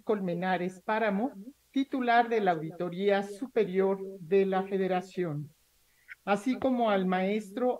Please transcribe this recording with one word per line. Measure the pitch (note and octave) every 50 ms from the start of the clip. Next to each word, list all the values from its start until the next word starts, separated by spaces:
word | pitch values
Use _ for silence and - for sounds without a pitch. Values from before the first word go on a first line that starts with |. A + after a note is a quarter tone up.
| -
Colmenares | - G#3+ G3+ F#3+ F3 E3+ F3 F3+ F#3 F#3 E3+ F3+ F#3 F#3 -
Páramo, | - - G#3+ A3 A3+ G#3 G3 G3 A3+ C#4+ - G3 G3+ B3+ - _ _ _
titular | - C4+ C4+ - - C4 B3 A#3+ A#3 A#3 A#3 A3+
de | A#3 A3
la | G3+ F#3
Auditoría | F3 D#3+ D#3 D#3+ D#3+ - F3 F3 E3+ F3+ G3 G3+ G3+ G3
Superior | G3+ G3+ G3+ - C4+ B3 - A#3 G#3 F3 F3+ F#3+ F#3+ F#3+ G3 F#3+ F#3+ F#3+ F#3+ G3
de | F3 D#3 G3 G3 F#3+ F#3+
la | F#3+ F#3 F#3+
Federación, | F#3+ G3 F#3+ F#3+ F#3 F#3 F3+ F#3 - - F#3+ F3+ E3 D3 D3 D3 - - _ _ _ _ _ _ _ _ _ _ - - - _
así | F#3+ G3+ G3+ - C4 B3+ B3+
como | - C4 B3+ A#3+ A#3 A3
al | G3+ G3 F#3
maestro | F#3 F#3 F#3 F#3 G3 G#3 A3 G#3+ F#3+ G3 G#3+ B3 B3+ B3+ -